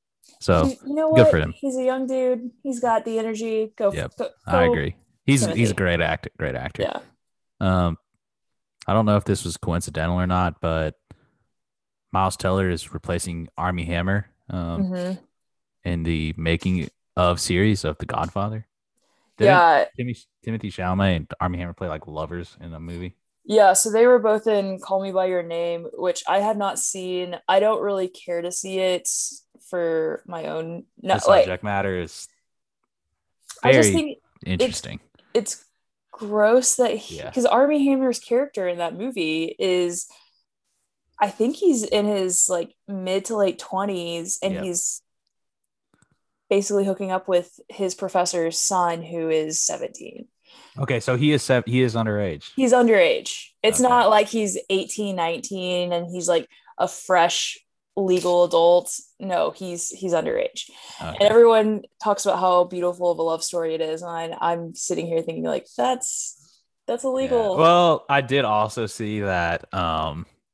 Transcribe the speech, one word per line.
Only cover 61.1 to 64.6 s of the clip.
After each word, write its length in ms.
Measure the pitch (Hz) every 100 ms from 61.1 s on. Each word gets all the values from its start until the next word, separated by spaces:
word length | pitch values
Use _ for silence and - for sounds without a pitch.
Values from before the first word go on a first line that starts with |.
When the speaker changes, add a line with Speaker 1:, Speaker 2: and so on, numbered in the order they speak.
| -
Speaker 1:
Okay. 100 | 202
Speaker 2:
everyone 580 | 220 233 220 214 214 - -
talks 220 | 214 202 202
about 140 | 185
how 260 | 185 180 180
beautiful 440 | 180 175 175 175
of 80 | 165
a 20 |
love 200 | 165 165
story 320 | 165 175 165
it 60 | 160
is, 220 | 160 160
and 100 | 175
I, 260 | 165 165 - 170
I'm 240 | 170